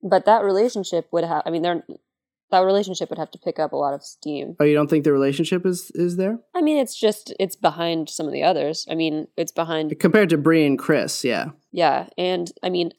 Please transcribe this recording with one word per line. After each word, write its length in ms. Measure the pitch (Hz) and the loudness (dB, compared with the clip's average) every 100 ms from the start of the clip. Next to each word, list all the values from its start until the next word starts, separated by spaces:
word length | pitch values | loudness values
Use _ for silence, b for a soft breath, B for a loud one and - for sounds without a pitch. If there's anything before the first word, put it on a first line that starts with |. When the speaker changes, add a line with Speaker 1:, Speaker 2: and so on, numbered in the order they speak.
Speaker 1:
but 240 | 202 185 - | 2 2 4
that 180 | 226 | 4
relationship 640 | 196 190 233 226 185 170 160 | 4 2 0 -2 -4 -4 -2
would 120 | 170 | -4
have, 200 | 165 156 - | -2 -2 -2
I 60 | |
mean, 100 | 165 | -2
they're, 220 | 170 170 - - _ _ _ _ _ | -2 -2 -6 -20 _ _ _ _ _
that 120 | 185 | 2
relationship 500 | 190 196 196 180 170 | 4 2 0 -6 -8
would 80 | 165 | -6
have 100 | 156 | -8
to 80 | - | -8
pick 220 | - - | -8 -4
up 140 | 151 | -4
a 40 | 143 | -2
lot 160 | 143 | -4
of 80 | 143 | -4
steam. 540 | - - - 147 135 170 | -10 -14 -10 -8 -8 2
Speaker 2:
Oh, 40 | 147 | 4
you 80 | |
don't 160 | 147 147 | 4 4
think 140 | 160 | 2
the 100 | 151 | 2
relationship 540 | 139 139 139 160 185 185 | 2 2 0 -2 0 -2
is, 240 | 175 - | -4 -6
is 240 | - 175 175 | -4 -2 0
there? 220 | 190 226 _ 359 | -2 -4 _ -2
Speaker 1:
I 80 | |
mean, 140 | 311 302 | 0 2
it's 220 | 262 - | -2 0
just, 320 | 220 208 - - | -2 -2 -10 -4
it's 160 | - - | -4 0
behind 540 | 175 156 170 165 151 | 0 0 -2 -2 -4
some 160 | - 156 | -6 -6
of 80 | |
the 80 | 139 | 0
others. 460 | 151 175 143 165 - | 0 2 0 -4 -6
I 60 | 160 | -2
mean, 320 | 160 156 - - | -2 -2 -8 -6
it's 140 | 165 | -6
behind 480 | - 165 160 156 - | -4 -4 -2 -4 0
Speaker 2:
Compared 300 | 185 214 196 | 4 4 4
to 80 | 156 | 4
Brie 260 | 151 165 147 | 4 4 4
and 140 | 135 | 2
Chris, 440 | - 151 76 - | 2 0 0 -4
yeah. 260 | 127 107 - - _ | -2 -2 -4 -10 _
Speaker 1:
Yeah, 360 | 185 160 135 - - | 0 2 2 -4 -6
and, 340 | 180 185 170 - | -4 -2 -6 -8
I 80 | 180 | -4
mean, 180 | 180 175 | -2 -4